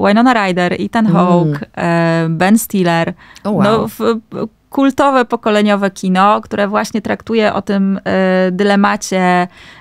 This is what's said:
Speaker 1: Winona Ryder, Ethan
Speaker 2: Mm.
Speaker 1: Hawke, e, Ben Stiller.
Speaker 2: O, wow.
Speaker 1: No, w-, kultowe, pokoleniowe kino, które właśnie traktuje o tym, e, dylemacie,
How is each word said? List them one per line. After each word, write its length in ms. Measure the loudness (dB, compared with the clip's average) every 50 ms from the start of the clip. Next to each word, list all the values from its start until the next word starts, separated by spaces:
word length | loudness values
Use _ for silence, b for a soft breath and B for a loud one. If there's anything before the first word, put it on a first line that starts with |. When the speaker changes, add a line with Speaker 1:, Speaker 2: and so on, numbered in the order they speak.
Speaker 1:
Winona 460 | 0 2 2 4 4 4 2 2 0
Ryder, 260 | -2 -2 -2 -2 -2 -2
Ethan 340 | -4 -6 -4 -2 -2 0
Speaker 2:
Mm. 100 | 2 2
Speaker 1:
Hawke, 500 | 2 2 4 2 2 2 0 -2 -4 -8 -12 _
e, 500 | -6 -4 -2 0 0 0 0 0 0 -2 -2
Ben 280 | -2 0 2 2 2 2
Stiller. 560 | 0 -2 -2 -2 0 0 0 0 -2 -4 -6 B B B B B B
Speaker 2:
O, 60 | -6
wow. 120 | -2 0 2
Speaker 1:
No, 260 | 2 2 0 -2 -4
w-, 320 | -6 -4 -2 -2 -2 -2 -6 _ -10 -10 -10 -10 -10 _ _ _
kultowe, 540 | -2 0 0 0 2 2 0 2 2 0 0
pokoleniowe 640 | 0 -4 -4 -2 0 0 2 2 2 2 0 0 -4
kino, 500 | -4 -4 -4 -2 2 2 4 4 2 0
które 280 | -2 -6 -4 -4 -2 -2
właśnie 340 | -2 -4 -4 -2 -4 -6 -4
traktuje 520 | -4 -6 -6 -4 -4 -2 0 0 0 0
o 80 | -2 -4
tym, 380 | -2 -2 0 0 0 -2 -4 -4
e, 460 | -2 -2 0 0 0 2 2 0 0 0
dylemacie, 960 | 0 0 2 2 2 2 2 0 -2 -4 -4 -2 0 2 2 2 0 0 -2 B B B B B B